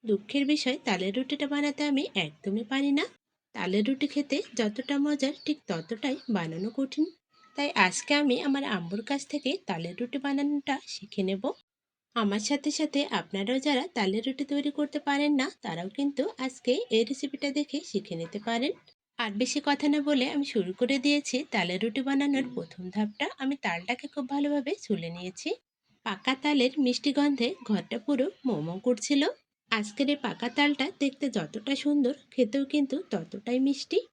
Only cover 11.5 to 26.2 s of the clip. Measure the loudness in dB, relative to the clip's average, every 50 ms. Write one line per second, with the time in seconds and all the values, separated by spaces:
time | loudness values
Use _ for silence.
11.5 | -6 _ _ _ _ _ _ _ _ _ _ _ _ 0 0 2 2 0 0 0
12.5 | -2 0 0 -2 0 0 -2 0 0 0 0 0 0 -2 -2 -2 -4 -4 -2 0
13.5 | 0 0 2 2 2 2 0 -2 _ 0 0 2 0 0 -2 -4 -4 -4 -4 -2
14.5 | -2 -2 -2 -2 -2 -2 -4 -2 -2 -6 -2 0 0 2 4 4 4 2 2 0
15.5 | -4 _ -8 -8 -6 -6 -6 -6 -4 -2 -2 0 0 0 -2 -2 -2 -4 -6 -6
16.5 | -6 -4 _ 0 0 0 0 2 2 2 2 2 -2 -6 -6 -8 -6 -4 -4 -2
17.5 | 0 -2 -2 -2 -4 -8 -6 -4 -4 -4 -4 -4 -6 -6 -6 -6 -8 -8 -4 -2
18.5 | 0 0 0 -2 -2 -6 _ _ _ _ _ _ _ -4 -4 -4 0 0 0 0
19.5 | 0 -2 2 0 0 2 4 2 4 4 4 2 2 2 2 2 0 -2 -2 0
20.5 | 0 0 0 0 0 -2 0 2 2 2 4 4 2 4 2 0 -2 -2 -2 _
21.5 | 0 0 0 0 0 0 -2 0 0 -2 -2 2 2 2 4 4 2 2 0 -2
22.5 | -4 -8 -8 -8 -12 -12 -12 -6 -2 -2 -2 -2 -2 _ -6 -6 -4 -4 -2 -2
23.5 | -2 -2 -2 -2 -2 -2 -2 -4 -4 -4 -4 -8 -6 -6 -4 -2 0 0 0 2
24.5 | 2 0 0 -2 -4 -6 -2 -2 -2 -2 -2 -6 -8 -6 -8 -8 -10 -6 -6 -6
25.5 | -6 -6 _ _ _ _ _ _ _ _ _ -6 -6 -2